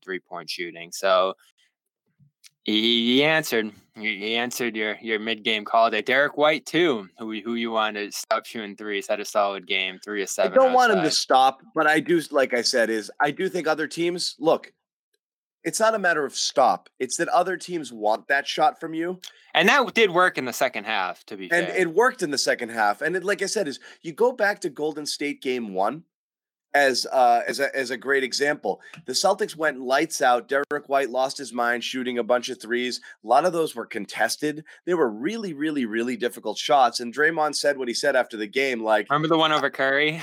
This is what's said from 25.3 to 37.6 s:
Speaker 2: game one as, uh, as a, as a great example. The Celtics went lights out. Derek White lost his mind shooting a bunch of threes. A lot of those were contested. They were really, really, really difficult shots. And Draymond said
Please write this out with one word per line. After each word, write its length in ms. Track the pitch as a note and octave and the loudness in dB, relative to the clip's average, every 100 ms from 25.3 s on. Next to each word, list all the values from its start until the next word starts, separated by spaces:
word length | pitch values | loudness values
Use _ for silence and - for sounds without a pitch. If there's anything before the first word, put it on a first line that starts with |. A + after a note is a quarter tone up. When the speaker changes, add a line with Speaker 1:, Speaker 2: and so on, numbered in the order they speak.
| C#3+ | -4
Speaker 2:
game 320 | C3 B2+ A2 | -4 -4 -4
one 320 | F#2 G2+ D3+ - _ _ _ _ _ _ | -2 -2 -2 -12 _ _ _ _ _ _
as, 320 | C#3+ C#3 A#2+ - | 2 4 2 0
uh, 300 | C3 B2 A#2 A#2+ | 4 6 4 2
as 100 | B2 | -2
a, 160 | C#3 | -2
as 160 | C3+ B2 | -2 -4
a 60 | B2+ | -4
great 260 | B2 C#3 | 0 0
example. 600 | C3 - C#3+ D3 G#2 F2 - - - | 0 0 0 0 -4 -6 -10 -16 -6
The 80 | |
Celtics 420 | B2+ D3+ G3+ G3+ D#3 | 0 2 2 -2 -2
went 240 | D#3 C3 | -2 -2
lights 400 | B2+ C3+ D#3+ - | 0 0 0 2
out. 260 | C3+ B2 G#2 | 4 4 2
Derek 420 | C#3 C#3+ D3 B2+ | -2 0 -4 0
White 200 | C#3 C3 | 0 0
lost 300 | B2+ C3+ - | 0 -2 -4
his 140 | C3 | -8
mind 300 | A#2+ A#2+ A#2+ | -2 0 0
shooting 360 | A#2 C3 B2 A#2+ | -2 -6 -4 -2
a 40 | |
bunch 280 | A2+ B2 A#2+ | 2 0 0
of 100 | B2 | -8
threes. 400 | G#2+ A#2+ B2 A#2 - - | -4 -2 -2 -6 -12 -14
A 20 | G#2+ | 2
lot 200 | B2+ F3 | 4 4
of 80 | |
those 200 | E3 D#3 | 0 -2
were 120 | A#2+ A2 | -6 -8
contested. 760 | A2+ G2 - A2 - D3+ D3+ D#3 - | -8 -8 -2 -2 0 -4 -4 -12 -12
They 80 | - | -2
were 180 | F3+ C3 | 2 2
really, 440 | G#2 D3+ A3+ G#3 | 0 -4 -4 -6
really, 320 | C#3 D#3 D3 A#2 | -4 -4 -2 -2
really 320 | A2+ A#2+ A#2 | -2 -2 -2
difficult 400 | A#2+ - G#2+ G2+ | -4 -4 -6 -6
shots. 420 | - C#3+ A#2+ A2+ | 2 4 4 2
And 140 | A#2+ | -6
Draymond 420 | A2+ D3+ E3 D3+ | 0 0 2 -2
said 220 | C3+ | 0